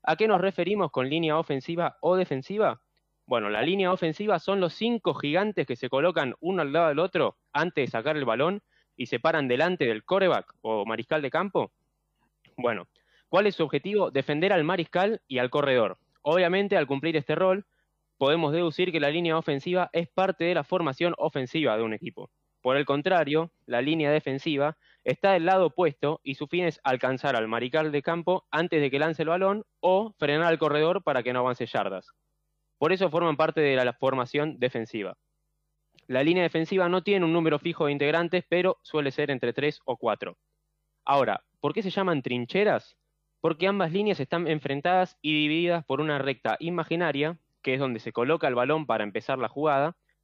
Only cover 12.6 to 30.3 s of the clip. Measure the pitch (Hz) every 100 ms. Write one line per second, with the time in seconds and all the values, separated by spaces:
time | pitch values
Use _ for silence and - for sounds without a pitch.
12.6 | 120 104 85 _ _ _ _ 175 208 185
13.6 | 156 147 190 208 180 135 135 147 190 190
14.6 | 151 190 160 180 202 226 _ 127 123 147
15.6 | 143 127 104 90 _ _ 147 175 175 190
16.6 | 202 196 139 139 156 156 143 156 185 190
17.6 | - _ _ _ _ _ 135 165 151 160
18.6 | 170 147 180 160 143 160 170 160 160 139
19.6 | 175 180 175 165 170 - 190 190 170 170
20.6 | 143 185 165 - 170 160 156 143 127 165
21.6 | 139 110 113 107 - - 101 _ _ _
22.6 | 127 135 143 143 185 180 143 151 165 _
23.6 | - 120 135 160 147 151 143 135 165 139
24.6 | 147 160 _ _ - - 196 185 165 190
25.6 | 170 - 170 - 147 160 139 139 147 175
26.6 | 175 - 139 127 127 131 143 120 110 117
27.6 | 123 160 156 147 - 170 165 180 _ 151
28.6 | 170 160 143 139 156 156 156 180 190 208
29.6 | - _ 180 190 220 _ 147